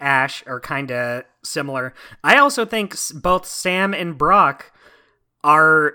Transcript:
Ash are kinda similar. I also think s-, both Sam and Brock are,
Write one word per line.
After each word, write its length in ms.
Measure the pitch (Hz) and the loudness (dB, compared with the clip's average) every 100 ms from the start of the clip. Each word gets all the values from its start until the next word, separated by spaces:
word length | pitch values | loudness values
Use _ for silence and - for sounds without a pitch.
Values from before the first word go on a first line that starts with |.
Ash 440 | 139 135 135 - - | -2 0 0 -6 -12
are 140 | 123 | -12
kinda 640 | - 139 135 123 120 120 - _ | -8 -8 -6 -6 -6 -8 -12 _
similar. 520 | - 156 143 135 127 - - - | -12 -10 -8 -8 -10 -12 -20 -2
I 140 | 147 254 | 4 6
also 280 | 285 269 | 6 2
think 280 | 220 226 202 | -4 -4 -6
s-, 160 | - - | -8 -12
both 340 | 147 180 180 | -6 -2 -2
Sam 480 | - - 185 185 196 | -2 -8 -4 -2 -2
and 240 | 175 170 143 | -2 -6 -2
Brock 560 | 151 202 156 139 - _ _ _ _ _ _ _ | 2 4 4 0 -12 _ _ _ _ _ _ _
are, 520 | 147 151 156 156 151 | 2 4 6 4 2